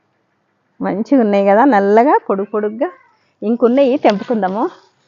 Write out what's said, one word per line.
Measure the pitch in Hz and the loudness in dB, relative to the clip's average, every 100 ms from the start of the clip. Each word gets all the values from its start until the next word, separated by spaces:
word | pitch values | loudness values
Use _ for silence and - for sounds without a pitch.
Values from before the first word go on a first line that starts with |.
| _ _ _ _ _ _ _ - 185 | _ _ _ _ _ _ _ -10 -8
మంచిగా | 185 233 269 214 | -6 -2 0 2
ఉన్నాయి | 202 202 | 2 2
కదా, | 202 277 202 | 4 4 2
నల్లగా | 202 214 277 427 - | 2 2 4 0 -2
పొడుగు | 196 208 208 | -6 -4 -6
పొడుగ్గా. | 208 220 349 - _ _ _ _ 208 | -6 -6 -8 -8 _ _ _ _ -6
ఇంకున్నాయి, | 233 233 262 277 285 254 | 0 0 2 0 2 0
తెంపుకుందాము. | 202 - 220 185 202 330 - _ _ | -2 -4 -4 -4 -4 -6 -8 _ _